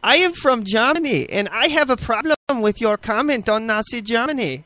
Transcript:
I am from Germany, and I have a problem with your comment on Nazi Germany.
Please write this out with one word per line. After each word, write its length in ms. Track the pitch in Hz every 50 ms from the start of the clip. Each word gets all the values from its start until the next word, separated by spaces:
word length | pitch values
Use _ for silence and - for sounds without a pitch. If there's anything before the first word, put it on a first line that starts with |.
I 140 | - - 247
am 140 | 311 359 359
from 320 | 339 - - 294 262 240 214
Germany, 640 | 190 196 220 226 254 302 339 339 285 233 151 123 -
and 200 | - 196 202 196
I 180 | 165 214 254
have 220 | 320 294 320 302 262
a 80 | 262
problem 360 | 226 - - 233 214 226 320 311 - _ _ 285 247
with 180 | 214 208 202 -
your 160 | 226 220 208
comment 540 | 208 - - 220 214 262 294 294 247 196 -
on 180 | 214 220 220
Nazi 340 | 226 220 214 220 - - 240
Germany. 640 | 214 208 233 226 233 277 302 269 233 156 131 135 151